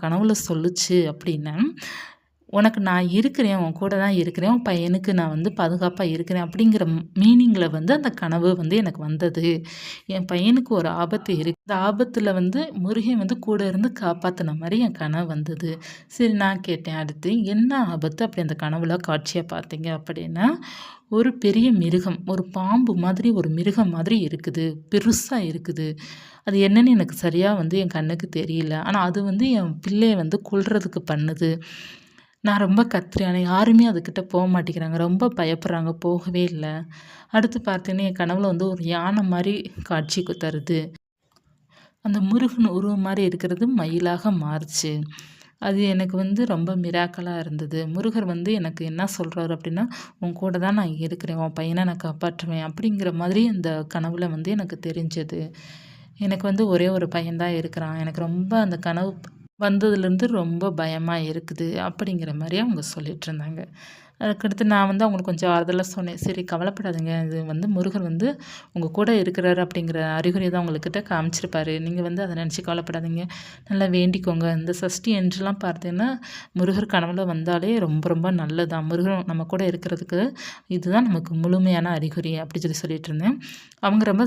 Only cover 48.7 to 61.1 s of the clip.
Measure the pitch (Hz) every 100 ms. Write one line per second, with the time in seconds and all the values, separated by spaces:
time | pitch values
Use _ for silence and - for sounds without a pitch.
48.7 | 160 160 160 190 - 165 175 165 165 165
49.7 | 170 240 - - - 175 170 190 180 185
50.7 | 208 175 156 160 170 165 165 160 160 160
51.7 | 175 185 170 165 156 175 170 165 160 160
52.7 | 156 226 202 180 165 175 196 233 190 165
53.7 | 156 156 170 165 170 180 156 170 208 185
54.7 | - 165 165 165 165 156 165 160 - -
55.7 | - - - - - 202 190 196 196 214
56.7 | 175 180 185 180 175 165 170 175 165 165
57.7 | 170 160 160 160 160 170 180 190 226 202
58.7 | 170 170 170 190 190 - - - - 202
59.7 | 196 214 202 185 185 240 214 170 170 196
60.7 | 160 160 160 165